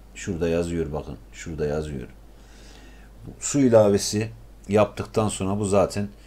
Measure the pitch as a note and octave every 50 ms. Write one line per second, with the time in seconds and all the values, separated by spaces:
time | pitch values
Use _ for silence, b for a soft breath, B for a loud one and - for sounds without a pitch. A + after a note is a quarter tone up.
0 | - - - - - G#2 F#2 D#2 E2+ E2 E2 E2+ F2 E2+ E2+ E2 D#2+ D2 D2 D2
1 | C#2+ D#2 B1+ A1+ - - - - - F2 D#2+ D2 D#2 D2 C#2+ D#2 D#2 D2+ D2 C2
2 | A#1+ - - - - - B B B B B B B B B B B B B B
3 | B B B - - - - - - - - C#3+ C3+ B2+ A2+ A2 G#2+ G2+ G2+ G2
4 | - - - G#2 A2 A2+ A2+ - - - - - - - G2 G#2+ G#2 - - -
5 | G#2 - - A2 A2 G#2 - - G2 F#2+ G2 G#2 G#2+ F#2+ G2 - F3 - - -
6 | - G3+ - B B